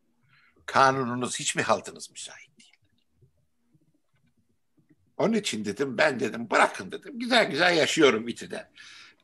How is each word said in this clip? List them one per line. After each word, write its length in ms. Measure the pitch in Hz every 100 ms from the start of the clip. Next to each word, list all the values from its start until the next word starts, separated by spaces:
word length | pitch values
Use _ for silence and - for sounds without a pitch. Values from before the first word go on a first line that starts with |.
| _ _ _ _ _ _ -
Kanununuz 760 | 120 135 135 123 123 123 -
hiçbir 220 | 147 160
haltınız 480 | 110 104 - - -
müsait 460 | - - - - _
değil. 180 | - _ _ _ _ _ _ _ _ _ _ _ _ _ _ _ _ _ _ _ _ _ _ _ _ -
Onun 160 | 165
için," 320 | 226 202 107 104
dedim, 320 | - 139 113
"ben," 220 | 156 127
dedim, 300 | 113 117 117
"bırakın," 420 | - - - 95
dedim, 280 | - - 262
"güzel 320 | 240 240 185
güzel 260 | 147 180 170
yaşıyorum 500 | 131 - 143 110 117
İTÜ'de. 420 | 110 90 - - - - - - _